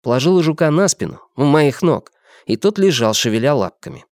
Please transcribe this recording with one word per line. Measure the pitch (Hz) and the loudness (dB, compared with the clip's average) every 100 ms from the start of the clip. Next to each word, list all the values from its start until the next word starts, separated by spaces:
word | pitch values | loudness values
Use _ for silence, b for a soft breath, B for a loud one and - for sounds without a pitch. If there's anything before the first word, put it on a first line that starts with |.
Положила | 127 127 151 185 | 0 0 2 2
жука | 160 156 156 | 0 0 0
на | 151 196 | 2 0
спину, | - 85 - _ | -2 -8 -10 _
у | - | -2
моих | 143 151 147 - | 2 2 2 0
ног, | 175 104 _ b b b | -2 -2 _ b b b
и | - 131 | -6 -2
тот | 202 208 | -2 2
лежал, | 196 127 113 | 0 2 0
шевеля | 107 127 110 131 | 0 -2 0 0
лапками. | 143 92 _ - - _ | 0 -2 _ -18 -18 _